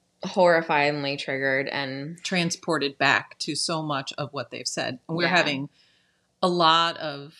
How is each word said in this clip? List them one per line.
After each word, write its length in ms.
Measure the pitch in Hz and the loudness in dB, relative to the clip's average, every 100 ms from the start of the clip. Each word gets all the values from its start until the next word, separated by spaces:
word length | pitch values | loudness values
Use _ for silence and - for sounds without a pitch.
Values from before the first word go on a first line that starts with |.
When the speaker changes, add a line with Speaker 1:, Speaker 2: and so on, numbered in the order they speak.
| _ - 190 | _ -12 -4
Speaker 1:
horrifyingly 920 | 202 175 165 165 151 143 147 139 143 | 4 4 4 2 2 2 0 -4 -6
triggered 500 | - 135 135 135 135 | -6 -2 0 0 -2
and 540 | 139 135 135 147 170 | -4 -6 -8 -10 -10
Speaker 2:
transported 760 | - 180 170 - - 151 143 - | -2 0 0 -2 -2 -2 -2 2
back 400 | 139 107 - - | 4 2 0 -10
to 160 | - 143 | -6 -4
so 260 | - 160 | -2 -4
much 320 | 156 135 135 - | -4 -6 -6 -8
of 140 | 117 | -8
what 180 | 139 120 | -8 -10
they've 160 | 123 127 | -8 -8
said. 320 | - - 131 - | -6 -6 -6 -6
And 100 | 165 | -2
we're 60 | |
Speaker 1:
Yeah. 120 | 175 175 | 2 4
Speaker 2:
having 340 | 147 135 143 _ _ _ _ _ _ - | 2 0 -6 _ _ _ _ _ _ -2
a 40 | 185 | 0
lot 480 | 175 160 165 170 - | 4 6 6 4 -2
of 360 | 156 139 143 | -8 -10 -14